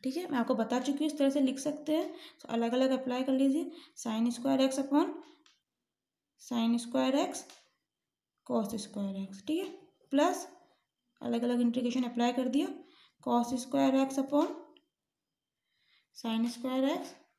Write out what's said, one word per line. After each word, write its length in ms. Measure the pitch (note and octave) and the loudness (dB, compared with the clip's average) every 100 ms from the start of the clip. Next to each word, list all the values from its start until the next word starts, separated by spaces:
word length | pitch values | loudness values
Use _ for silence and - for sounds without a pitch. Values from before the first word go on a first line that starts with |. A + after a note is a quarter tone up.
ठीक 120 | C4 C#4 | -4 -4
है। 100 | F4+ | -2
मैं 80 | C4 | -2
आपको 160 | A#3 | 0
बता 240 | A3+ A3 B3 | 0 2 0
चुकी 240 | C4 C#4+ | 0 0
हूँ 20 | D4+ | -2
इस 100 | D4 | 2
तरह 120 | C#4 | 2
से 100 | C#4+ | 4
लिख 180 | C4 C4+ | 0 0
सकते 340 | D4+ C#4 - | -6 -6 -2
हैं, 180 | D#4 F#4 - - _ | 0 -2 -10 -18 _
तो 60 | - | -6
अलग-अलग 420 | A#3 A#3 B3+ C4 | -2 0 2 2
अप्लाई 300 | C4 B3+ B3 | 2 -2 -2
कर 100 | C4 | 0
लीजिए। 380 | C4 C#4 D4 F4 - - - | 4 4 2 -4 -10 -20 -12
sin 300 | A#3 A3 A#3 | -6 0 0
square 280 | A#3+ C4+ C4+ | 0 0 2
x 180 | C4+ C#4 | 2 0
upon 340 | C4+ C#4+ G4 - - _ _ _ _ _ _ _ _ _ _ _ | 2 2 2 -4 -16 _ _ _ _ _ _ _ _ _ _ _
sin 340 | - A#3+ A#3 A#3 | -6 -2 2 0
square 360 | A#3 C4 C4 C4+ | 0 0 2 2
x 200 | F4+ - - - _ _ _ _ _ _ _ _ - | 0 -4 -12 -20 _ _ _ _ _ _ _ _ -4
cos 300 | A#3+ G#3 A3 | -2 -2 -6
square 320 | - G#3 G3 F#3+ | -8 -6 -6 -6
x, 200 | G3 - - | -10 -10 -4
ठीक 120 | D#4+ | -4
है, 120 | F#4+ - - _ _ | -4 -10 -20 _ _
प्लस 340 | C#4 E4 F#4 - - _ _ _ _ _ _ | 4 4 2 -8 -18 _ _ _ _ _ _
अलग-अलग 400 | A#3+ A#3 A#3+ B3 | -4 0 2 2
इंटीग्रेशन 420 | A#3+ A#3+ A#3+ B3+ | 2 2 0 0
अप्लाई 280 | A#3+ A#3 A#3+ | -2 2 2
कर 160 | B3 B3+ | 2 0
दिया, 200 | C4+ F#4+ - - _ _ _ | 0 0 -6 -16 _ _ _
cos 320 | - A#3+ A#3 B3 | 0 2 2 -4
square 420 | - C#4 C4+ C4+ C4+ | -2 2 4 4 2
x 160 | C#4 | 0
upon 300 | C4+ D4 E4+ - - - _ _ _ _ _ _ _ _ _ _ _ _ _ - | 0 2 0 -4 -16 -20 _ _ _ _ _ _ _ _ _ _ _ _ _ -10
sin 320 | A#3 A3+ A#3 | -4 -2 -2
square 360 | - B3+ C4 C4+ | -2 -4 0 0
x 240 | E4 - - _ | 0 -6 -16 _